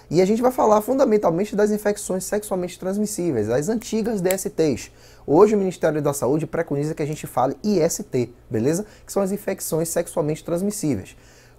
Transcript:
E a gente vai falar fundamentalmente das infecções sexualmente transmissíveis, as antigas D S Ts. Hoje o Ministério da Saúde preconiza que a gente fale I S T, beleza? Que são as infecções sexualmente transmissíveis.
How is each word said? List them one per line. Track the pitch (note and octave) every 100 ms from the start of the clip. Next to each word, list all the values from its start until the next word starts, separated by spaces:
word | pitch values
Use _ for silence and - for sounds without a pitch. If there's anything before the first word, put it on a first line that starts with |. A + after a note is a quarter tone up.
| -
E | D3+
a | F#3+
gente | A3+
vai | B3
falar | B3+ A3+ G#3+
fundamentalmente | G#3+ C4+ B3 G#3+ G3 E3 G#3 G3+
das | G#3
infecções | G#3 G#3 G3+ - F#3
sexualmente | - G#3 - F#3 F3 -
transmissíveis, | F#3 G3+ G#3 - F3 A#2 G#2
as | B2+ D#3+
antigas | A3+ - A3 A3 G#3
D | F3+
S | F#3+ G3+
Ts. | - D#3+ A2+ - - - - -
Hoje | D3+ G#3+ G#3
o |
Ministério | F#3+ - E3 D3+
da | C#3+
Saúde | C#3 B2 D3+ D#3+
preconiza | D#3+ E3 C#3+ D3+
que | D#3+
a | D3+
gente | D3+ -
fale | - C3+ -
I | G#3 F#3+
S | D#3+ -
T, | - C3 A#2+ - -
beleza? | A2+ B2+ E3+ G#3+ - -
Que |
são | G3
as | G3
infecções | G3 - F#3+ - D#3+ E3
sexualmente | E3+ E3+ F3+ D3+ D#3
transmissíveis. | - E3+ G3+ - D3+ G2+ - - - - -